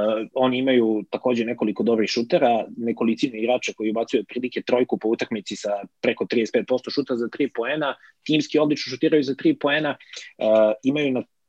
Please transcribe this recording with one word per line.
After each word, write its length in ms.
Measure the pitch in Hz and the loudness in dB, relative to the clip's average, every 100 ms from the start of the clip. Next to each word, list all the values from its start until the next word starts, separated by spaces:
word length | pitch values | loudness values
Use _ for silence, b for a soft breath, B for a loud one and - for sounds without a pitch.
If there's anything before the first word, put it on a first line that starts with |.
| 107 110 110 | 0 -2 -4
oni 240 | - 127 127 | 0 0 2
imaju 440 | 135 127 113 107 98 | 2 4 4 0 -2
takođe 340 | - 127 120 | -4 0 0
nekoliko 380 | 113 117 110 101 | -2 -2 -2 0
dobrih 260 | 110 113 104 | 0 2 0
šutera, 540 | - 117 175 127 113 - - | -2 0 2 4 2 -2 -6
nekolicinu 600 | 117 113 113 110 143 110 | -4 0 0 0 -2 -2
igrača 360 | 117 123 - | 0 0 -2
koji 180 | - 110 | -4 -4
ubacuju 300 | 110 117 123 | -2 -2 -2
otprilike 420 | 101 123 123 - | -2 -6 -6 -6
trojku 360 | - 123 123 107 | 0 0 0 -2
po 100 | 110 | -2
utakmici 480 | 117 123 110 - 101 | -2 -2 -6 -8 -8
sa 120 | 104 101 95 _ | -4 -6 -8 _
preko 240 | - 113 | -2 -2
trideset 280 | 101 117 110 | 0 0 0
pet 140 | 123 - | 0 0
posto 240 | 127 - | -2 -2
šuta 260 | - 135 123 | -4 -2 -2
za 120 | 117 | -4
tri 220 | - 139 | -2 -4
poena, 440 | - 120 151 143 127 b b | -2 -4 -2 -4 -6 b b
timski 340 | - 156 147 156 | -2 0 2 2
odlično 320 | 151 151 - | 2 0 -4
šutiraju 320 | 127 156 156 | -2 2 2
za 120 | 135 | 2
tri 200 | 135 165 | 0 0
poena, 420 | 143 143 151 151 131 B B B B | 2 0 0 -2 -6 B B B B
e, 60 | 110 110 107 107 | 4 6 6 2
imaju 300 | 131 147 147 | 0 0 0
na 100 | 127 - _ | 0 -4 _